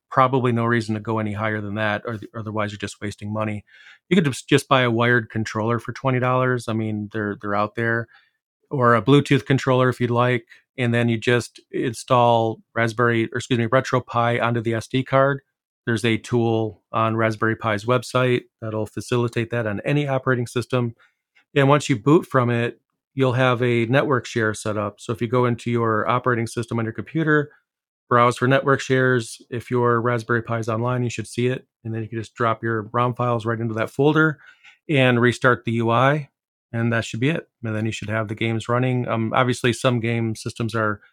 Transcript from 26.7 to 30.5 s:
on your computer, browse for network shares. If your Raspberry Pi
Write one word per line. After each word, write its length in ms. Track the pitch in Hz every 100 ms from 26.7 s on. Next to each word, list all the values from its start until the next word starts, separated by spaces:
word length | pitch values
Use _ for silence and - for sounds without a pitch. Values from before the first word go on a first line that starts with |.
| 117
on 60 | 110
your 80 |
computer, 580 | 113 101 156 156 151 147 _ _ _ _ _ -
browse 280 | 123 120 -
for 100 | 123
network 340 | 135 139 131
shares. 640 | - 131 127 127 113 - -
If 180 | 120 -
your 320 | 123 120 117
Raspberry 400 | 120 120 110 117
Pi 160 | 113